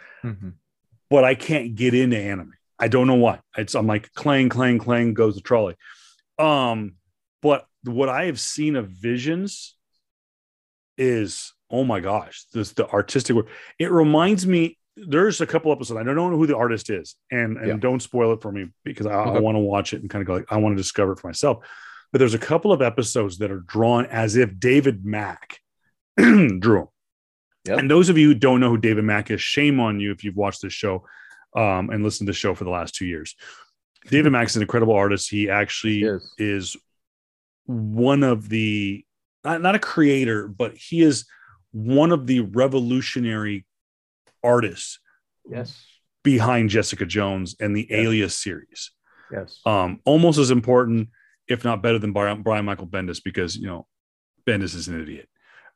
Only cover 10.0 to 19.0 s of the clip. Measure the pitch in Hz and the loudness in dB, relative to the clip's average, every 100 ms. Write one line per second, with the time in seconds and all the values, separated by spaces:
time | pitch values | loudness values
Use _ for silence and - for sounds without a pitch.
10 | _ _ _ _ _ _ _ _ _ - | _ _ _ _ _ _ _ _ _ -2
11 | 131 117 98 - - _ - 120 131 104 | 0 0 -2 -8 -16 _ -8 -2 0 -2
12 | 90 104 - - - 117 104 - - 101 | -2 -4 -6 -18 -12 -8 -6 -4 -2 0
13 | 104 135 - 120 127 - - - 175 175 | 0 -2 0 0 0 -8 -18 -6 0 4
14 | 151 151 180 208 185 180 165 - _ - | 4 4 4 2 2 2 0 -4 _ -20
15 | 190 143 208 - 165 160 160 135 117 113 | -4 0 2 0 -2 -2 0 -2 -4 -6
16 | 117 147 180 160 156 123 120 113 - 98 | -4 -2 0 0 2 2 0 -2 -4 -8
17 | 78 - - 123 117 120 107 107 127 127 | -8 -20 -8 -4 -4 -4 -4 -2 -2 -2
18 | - 123 113 113 107 101 92 _ - 104 | -4 0 0 0 -4 -10 -12 _ -14 -8